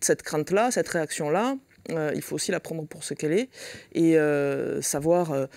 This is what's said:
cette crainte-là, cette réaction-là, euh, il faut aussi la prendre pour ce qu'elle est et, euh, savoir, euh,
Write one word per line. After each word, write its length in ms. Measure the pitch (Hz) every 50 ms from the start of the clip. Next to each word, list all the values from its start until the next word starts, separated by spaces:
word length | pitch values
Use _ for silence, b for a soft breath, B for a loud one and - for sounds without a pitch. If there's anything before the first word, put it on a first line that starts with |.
cette 220 | - - 226 -
crainte-là, 480 | - - - 151 151 - 185 202 233 254
cette 180 | 233 190 160 -
réaction-là, 680 | - 170 156 - - - 156 147 156 190 226 262 277 269 - _ _ - - -
euh, 220 | 160 160 151 151 -
il 80 | -
faut 140 | - - 147
aussi 160 | 151 - -
la 80 | 185 160
prendre 240 | - - 160 160 151
pour 180 | - - 160
ce 100 | - -
qu'elle 200 | 143 - - 151
est 160 | 160 208 262 254 B B B B B B B B
et, 240 | - - 165 165 160
euh, 640 | 156 151 151 147 143 143 139 139 139 - - - 143
savoir, 500 | 139 - - 143 147 160 175 175 175 160
euh, 140 | 143 135 135 135 B